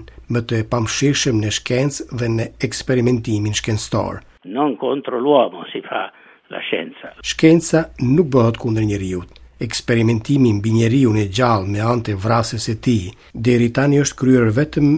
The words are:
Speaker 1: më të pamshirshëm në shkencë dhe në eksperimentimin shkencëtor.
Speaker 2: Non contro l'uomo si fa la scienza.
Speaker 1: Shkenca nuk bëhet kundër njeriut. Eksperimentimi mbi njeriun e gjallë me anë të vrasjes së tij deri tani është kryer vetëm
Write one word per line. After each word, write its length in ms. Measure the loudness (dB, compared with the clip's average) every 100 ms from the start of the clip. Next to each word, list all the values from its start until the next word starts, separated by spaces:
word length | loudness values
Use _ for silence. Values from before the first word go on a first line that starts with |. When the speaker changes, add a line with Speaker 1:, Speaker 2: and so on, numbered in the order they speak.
| -8 -16 -6
Speaker 1:
më 100 | -4 -2
të 140 | -4 -2
pamshirshëm 720 | -2 -2 0 0 0 0 0
në 80 | -2 -4
shkencë 500 | -2 0 0 -4 -8 -6
dhe 140 | -2 -2
në 80 | -4 -4
eksperimentimin 960 | -6 -4 -2 0 2 0 0 -2 0 -2
shkencëtor. 640 | -2 -2 -2 -2 -4 -8 -14 _ -8
Speaker 2:
Non 320 | -2 -2 -2
contro 400 | -4 -4 -4 -2
l'uomo 460 | 2 4 2 -2 -12
si 160 | -12
fa 240 | -8 -8 -8 -14 -20 _ -16
la 160 | -12
scienza. 480 | -6 -6 -6 -14 -20 -12
Speaker 1:
Shkenca 640 | -10 2 4 4 2 -2 -2 -4
nuk 320 | 2 2 4
bëhet 260 | 2 2 0
kundër 240 | -2 -2 -2
njeriut. 480 | -2 -6 -8 -10 -18 -20 -10
Eksperimentimi 920 | -8 -4 0 2 2 0 0 2 4 2
mbi 160 | 2
njeriun 460 | 2 4 4 4 2
e 60 | 0
gjallë 400 | 0 2 2 0
me 140 | -2
anë 220 | -2 -2 -4
të 80 | -4
vrasjes 460 | 0 0 0 -4 -6
së 60 | -4
tij 300 | 0 0 -2 -12 -16 -4 2
deri 200 | 2 2 2
tani 240 | 2 2
është 200 | 0 0
kryer 320 | 2 4 4 2
vetëm 320 | 0 2 2